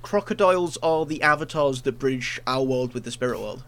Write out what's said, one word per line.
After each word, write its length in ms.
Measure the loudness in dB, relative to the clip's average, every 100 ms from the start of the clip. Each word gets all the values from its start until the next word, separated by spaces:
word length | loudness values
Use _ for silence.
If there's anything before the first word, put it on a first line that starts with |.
crocodiles 760 | 0 -2 -2 2 4 4 0 0
are 220 | 0 2 0
the 160 | 2
avatars 600 | 2 2 0 2 2 2
that 100 | -2 0
bridge 440 | 0 0 -4 -6 -2
our 180 | 0 2
world 280 | 0 0
with 120 | -4 -10
the 60 |
spirit 280 | -4 -4 -4
world. 240 | -6 -10